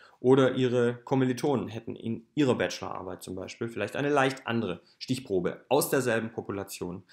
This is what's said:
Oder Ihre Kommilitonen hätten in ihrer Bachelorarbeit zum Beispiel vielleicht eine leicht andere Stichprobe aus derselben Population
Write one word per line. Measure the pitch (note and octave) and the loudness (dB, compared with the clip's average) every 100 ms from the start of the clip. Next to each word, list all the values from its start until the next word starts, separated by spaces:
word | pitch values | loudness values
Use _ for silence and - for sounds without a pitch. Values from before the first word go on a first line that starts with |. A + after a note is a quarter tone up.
| - _ | -20 _
Oder | B2 C3+ B2+ | 4 6 6
Ihre | B2+ B2+ B2 A#2+ | 4 2 2 0
Kommilitonen | A#2+ - C3 C3 B2 D3+ B2+ F#2 | 0 -2 0 2 0 0 0 -2
hätten | A2+ - | -8 -10
in | G#2 A2+ A2+ - | -10 -6 -8 -4
ihrer | - C3+ | 2 4
Bachelorarbeit | G2+ F2+ - F#2 - F#2 F2+ | 4 2 -2 -8 -8 -8 -10
zum | - | -10
Beispiel | F#2 F2+ - A#2 | -10 -10 -8 -8
vielleicht | A#2 G#2 - | -4 -6 -2
eine | C#3+ | 0
leicht | C#3+ C3+ C3+ - | 2 2 0 -2
andere | A#2 G2+ F2 _ - | -2 -2 -4 _ -10
Stichprobe | - C3 - F#2 F2 - - | -4 -4 0 0 0 -4 2
aus | C#3+ E3 | 2 4
derselben | C#3 B2 A2+ A2+ | 2 2 0 -2
Population | - - G2+ G2 - F2+ F#2 - | -6 -6 -6 -6 -8 -8 -10 -14